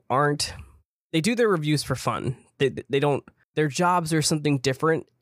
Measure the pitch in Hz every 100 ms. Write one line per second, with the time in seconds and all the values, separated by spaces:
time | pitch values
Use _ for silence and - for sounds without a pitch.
0 | - 127 147 147 - - - - _ _
1 | _ 160 165 240 226 175 151 147 - 127
2 | 135 92 - 127 _ - 135 - - 139
3 | 143 135 - _ _ - 151 131 180 180
4 | 160 160 143 156 147 139 135 127 160 160
5 | - _